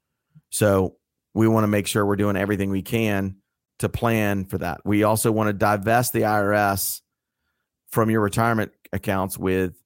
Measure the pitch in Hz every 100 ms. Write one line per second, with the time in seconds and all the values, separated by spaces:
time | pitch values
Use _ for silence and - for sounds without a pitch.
0 | _ _ _ - _ - 104 98 92 -
1 | _ _ _ 101 113 110 107 104 95 110
2 | 101 101 104 98 98 101 98 98 90 117
3 | 110 101 98 98 _ _ _ - 104 -
4 | 117 113 104 101 92 98 87 - - 104
5 | 104 110 120 110 107 101 104 104 95 117
6 | 123 117 110 107 101 104 101 98 - -
7 | _ _ _ _ _ _ _ _ - -
8 | 110 110 104 113 113 113 104 _ - 98
9 | - 98 95 - 92 92 92 -